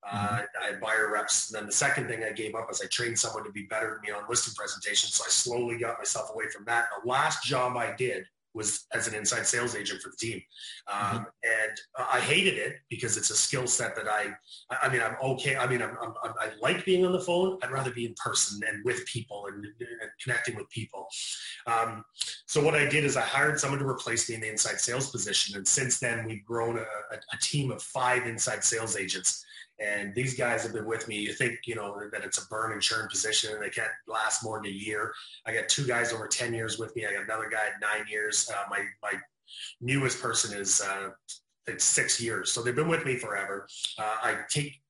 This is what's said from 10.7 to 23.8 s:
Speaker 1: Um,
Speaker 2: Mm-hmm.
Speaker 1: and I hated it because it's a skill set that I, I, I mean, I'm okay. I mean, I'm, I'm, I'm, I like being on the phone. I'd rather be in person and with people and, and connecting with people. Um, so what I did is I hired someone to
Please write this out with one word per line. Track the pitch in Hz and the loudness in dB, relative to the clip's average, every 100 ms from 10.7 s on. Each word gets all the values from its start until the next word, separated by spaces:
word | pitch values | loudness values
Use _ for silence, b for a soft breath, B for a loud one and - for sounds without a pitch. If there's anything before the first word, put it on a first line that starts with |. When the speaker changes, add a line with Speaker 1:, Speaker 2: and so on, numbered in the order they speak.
| B - | B -6
Speaker 1:
Um, | 104 | -2
Speaker 2:
Mm-hmm. | 101 113 110 - | 0 0 -4 -2
Speaker 1:
and | 117 113 110 110 - 131 | 2 2 2 -2 -12 -6
I | 127 127 | 2 2
hated | 120 160 190 139 | 6 6 6 2
it | - - _ | -2 -4 _
because | 110 117 110 | -6 -2 2
it's | - | 2
a | 107 | 4
skill | - 135 123 | 4 2 2
set | - 117 113 | 2 2 -2
that | 107 | 0
I, | 107 101 98 B B B | 0 0 -6 B B B
I, | 131 135 | 0 2
I | |
mean, | 127 | 4
I'm | 113 120 | 2 0
okay. | 131 131 143 135 | 0 0 0 2
I | 123 | 2
mean, | 123 | 2
I'm, | 110 - | 0 -4
I'm, | 117 110 | -6 -4
I'm, | 117 117 | -6 -4
I | 107 - | -4 0
like | 123 180 190 | 0 2 4
being | 180 180 | 6 6
on | |
the | 180 | 4
phone. | 180 175 185 190 | 4 4 4 2
I'd | 127 | -2
rather | 135 131 | 0 -2
be | 120 117 | -2 -4
in | - | -4
person | 117 120 - 101 98 | -2 2 0 0 -4
and | 104 110 | -2 0
with | 123 - | -2 -2
people | 120 104 101 101 | -6 -6 -8 -8
and, | 101 101 | -10 -12
and | 110 120 117 107 - | -12 -12 -10 -12 -10
connecting | - 120 - 107 | -2 0 0 -4
with | 101 | -8
people. | - 110 98 95 B B B B B - | -8 -8 -10 -10 B B B B B 0
Um, | 117 117 107 - B B B - | 2 2 -2 -12 B B B 0
so | 156 | 4
what | 147 151 | 4 6
I | 143 | 4
did | 147 | 4
is | 143 131 | 4 2
I | |
hired | 120 139 147 143 | 2 4 4 4
someone | 139 | 2
to | 139 | 2